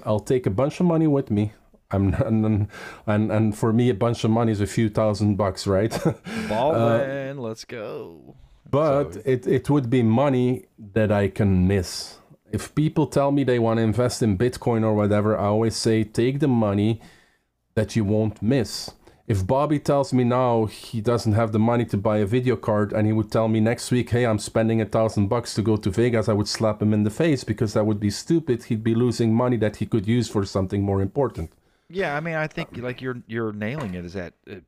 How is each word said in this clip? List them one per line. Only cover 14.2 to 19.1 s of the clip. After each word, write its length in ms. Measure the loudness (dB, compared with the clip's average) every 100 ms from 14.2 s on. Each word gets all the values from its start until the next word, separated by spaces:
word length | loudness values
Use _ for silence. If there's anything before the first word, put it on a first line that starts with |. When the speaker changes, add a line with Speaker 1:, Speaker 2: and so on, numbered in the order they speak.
Speaker 1:
in 160 | 0 2
Bitcoin 460 | 0 -2 -2 0
or 120 | 2
whatever, 440 | 2 2 2 2 0
I 60 |
always 320 | 0 2 0 0
say, 260 | 0 2
"Take 380 | 0 0 0 0
the 80 | 0
money 520 | 2 2 2 0 -2 -8 -20 _ _ _ _ _ -4
that 180 | -2
you 100 | 0
won't 380 | 0 0 0 -2
miss." 480 | -2 0 -2 -6 -14 -16 -20